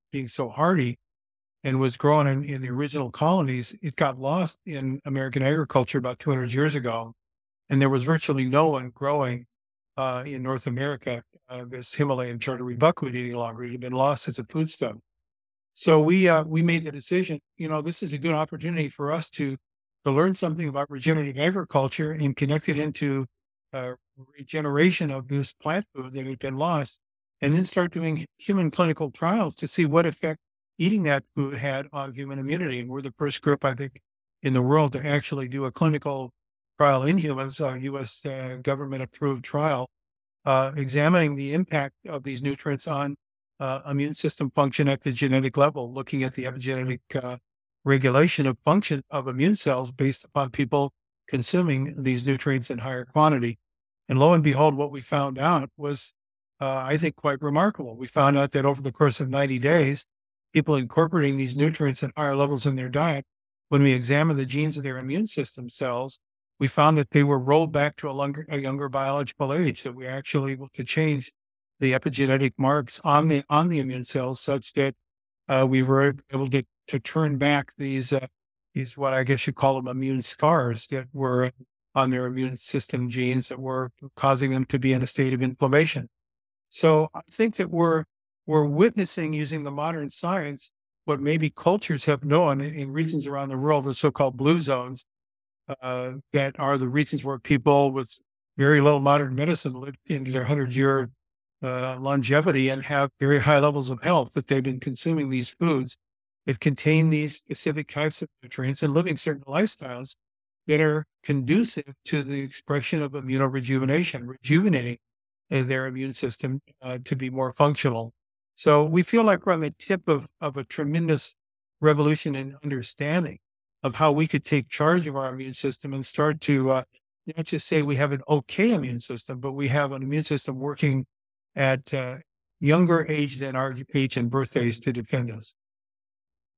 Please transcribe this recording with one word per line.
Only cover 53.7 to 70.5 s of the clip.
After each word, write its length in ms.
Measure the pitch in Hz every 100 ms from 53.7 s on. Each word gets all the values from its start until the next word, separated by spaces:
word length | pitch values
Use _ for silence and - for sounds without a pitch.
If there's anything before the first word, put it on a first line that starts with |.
| _ _ _ -
And 120 | 131
lo 140 | 151
and 100 | 170
behold, 320 | 151 135 151 139
what 160 | 143
we 100 | 139
found 380 | 120 147 139 131
out 320 | 151 170 139 -
was, 380 | 143 139 - - _ _ _ _
uh, 220 | 135 135 131
I 120 | 156
think, 180 | 165 -
quite 260 | 147 135
remarkable. 560 | 151 147 202 208 127 113
We 80 | 127
found 320 | 156 139 139
out 140 | 139
that 140 | 143 139
over 180 | 135
the 80 | 135
course 280 | - 147 -
of 100 | 135
ninety 280 | 139 139 127
days, 480 | 139 165 139 143 - _ _ _ _
people 220 | 160 151 143
incorporating 600 | 120 - 165 175 143 139
these 180 | 131 135
nutrients 480 | 151 160 143 131
at 80 | 135 -
higher 200 | 143 139
levels 300 | 143 139 147
in 100 | 131
their 140 | 127
diet, 360 | 143 165 139 - _ _ _ _
when 120 | 139
we 120 | 139
examined 440 | 127 120 143 160 143
the 80 | 127
genes 320 | 139 156 151
of 60 |
their 140 | 139 127
immune 300 | 131 165 220
system 420 | - 127 - 120
cells, 500 | - 131 120 135 - _ _ _ _
we 80 | 135
found 300 | - 151 156
that 140 | 143
they 120 | 147
were 160 | 143 139
rolled 320 | 127 151 160
back 240 | 143 147 -
to 120 | 151
a 20 |
longer, 320 | 135 139 143 156
a 100 | 147
younger 280 | 135 139 143
biological 640 | 135 135 143 135 - 139
age, 300 | 156 160 -
that 100 | 131
we 120 | 123 127
were 60 |
actually 400 | 135 - 151 139